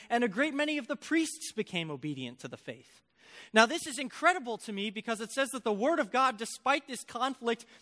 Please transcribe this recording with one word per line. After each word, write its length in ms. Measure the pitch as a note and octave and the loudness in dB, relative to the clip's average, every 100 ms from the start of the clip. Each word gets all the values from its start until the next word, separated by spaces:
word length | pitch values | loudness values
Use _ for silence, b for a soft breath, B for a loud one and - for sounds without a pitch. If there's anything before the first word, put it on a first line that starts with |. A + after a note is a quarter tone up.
| B | B
and 120 | A#3+ | 0
a 60 | A#3+ | 2
great 240 | F#3 D4+ | 2 0
many 240 | C#4 D4+ D4+ | 0 -2 -2
of 100 | A#3 | -4
the 100 | D4 | -6
priests 560 | - D#4+ D#4+ - - | 0 0 0 -4 -6
became 380 | - G#3 F3+ D#3+ | -6 -4 -4 -4
obedient 500 | C#3+ D3+ C3+ B2+ B2 | -6 -6 -6 -8 -10
to 80 | C3 | -12
the 100 | A#2+ | -12
faith. 420 | - A#2+ - - _ _ B B B | -12 -14 -16 -20 _ _ B B B
Now, 120 | G#3+ | 6
this 220 | A3+ D#4+ D#4+ | 6 6 -4
is 120 | C4 | -6
incredible 600 | B3+ - D#4+ F#4 A#3+ A3 | -6 2 4 4 0 -8
to 140 | - | -6
me 180 | G3 G#3 | -6 -4
because 300 | G3+ B3+ G#3+ | -4 -4 -4
it 100 | A3 | -4
says 200 | - C4+ | -2 -2
that 120 | C4 | -2
the 100 | A3+ | -2
word 280 | G3+ B3+ E4 | 2 2 2
of 100 | B3 | 2
God, 260 | B3 C4 G#3+ | 2 2 2
despite 500 | A3+ - C4 C#4+ C#4+ | -6 -4 0 0 0
this 180 | B3 | -10
conflict, 600 | - A#3+ B3+ C4 A#3 A#3 - B | -8 -2 -2 -2 -2 -2 -4 B